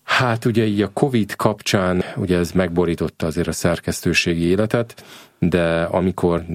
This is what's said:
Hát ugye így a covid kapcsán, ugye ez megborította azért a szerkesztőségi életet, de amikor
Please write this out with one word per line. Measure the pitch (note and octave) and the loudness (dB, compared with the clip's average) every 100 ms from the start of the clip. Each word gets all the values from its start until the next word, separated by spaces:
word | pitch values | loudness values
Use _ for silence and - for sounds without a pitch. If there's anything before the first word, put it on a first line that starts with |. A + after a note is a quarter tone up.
Hát | - - B2+ A2+ | -4 0 0 0
ugye | B2 A2+ | 0 2
így | G#2+ G2+ | 2 2
a | G2+ | 0
covid | - C#3+ A#2+ G2 - | 2 2 2 -2 0
kapcsán, | A2 G#2 - G#2 F#2 F2+ - - | 0 0 0 0 2 0 -2 -4
ugye | F#2+ F2+ | 0 0
ez | F2 | 2
megborította | F2+ F2+ F2 E2+ E2 D#2+ - E2 | 0 0 0 0 0 -4 -4 -4
azért | D#2 C#2+ | -2 -4
a | |
szerkesztőségi | D#2 F2+ E2 - - F2+ D#2+ F2 E2+ | -2 -2 -2 -4 -4 -2 0 0 0
életet, | E2+ G2 A2 A#2+ A2+ - - - - - | 2 2 2 0 -2 -10 -20 -20 -18 -2
de | F2 F2 E2+ E2 | 0 2 2 0
amikor | E2+ F#2 F#2 F2+ F2+ E2+ E2+ | 0 0 0 0 0 0 -2